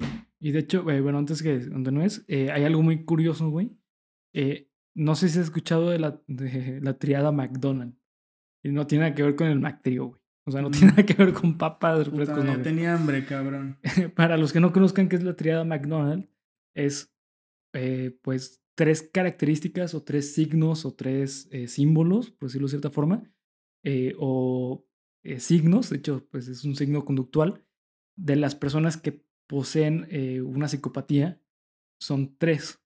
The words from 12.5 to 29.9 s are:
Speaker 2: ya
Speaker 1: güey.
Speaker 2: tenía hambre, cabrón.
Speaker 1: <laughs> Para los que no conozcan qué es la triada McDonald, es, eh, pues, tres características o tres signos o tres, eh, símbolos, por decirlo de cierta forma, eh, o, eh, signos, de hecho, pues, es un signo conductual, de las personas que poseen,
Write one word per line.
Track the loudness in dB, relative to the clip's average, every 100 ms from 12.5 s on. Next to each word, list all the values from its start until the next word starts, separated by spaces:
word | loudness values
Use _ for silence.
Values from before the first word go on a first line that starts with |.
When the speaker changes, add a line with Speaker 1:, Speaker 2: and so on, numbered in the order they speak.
Speaker 2:
ya |
Speaker 1:
güey. | 0
Speaker 2:
tenía | -2 0 0
hambre, | 0 0 0
cabrón. | -2 -6 -6 -6 -10 -8
Speaker 1:
<laughs> | -2 0 -2
Para | 2 4 4
los | 2
que | 4
no | 4
conozcan | 6 4 4 2
qué | 2
es |
la | -2
triada | -4 -2 0
McDonald, | -2 -4 -4 -2 -2 -2 -8 _ _ _ _
es, | -4 -4 -4 -12 _ _ _ _ _ _
eh, | -6 -4 -4 -6 -8
pues, | -4 -4 -6 -18 _
tres | 0 2 2 0
características | -2 -2 0 0 0 -2 -6 -6
o | -6
tres | -4 -4 -2
signos | -2 0 2 2 0
o | -6
tres, | -8 -4 -2 -4 -6 -12
eh, | -12 -8
símbolos, | 0 4 4 4 2 -2
por | -12 -10
decirlo | -6 -6
de |
cierta | -4 -6
forma, | -2 0 -2 -4 _ _ _ _ _
eh, | -6 -2 -4 -4
o, | -4 -2 -2 -2 -4 -8 _ _ _ _
eh, | -14 -8
signos, | 2 4 4 2 0
de | -6
hecho, | -4 -6 -6
pues, | -12 -12
es | -8
un | -6 -4
signo | -2 -2 -2
conductual, | -4 0 0 0 -2 _ _ _ _ _ -10
de | 0 2
las | 2
personas | -2 -2 0 0 0
que | -6 -8 _ _ -8
poseen, | -6 -2 0 2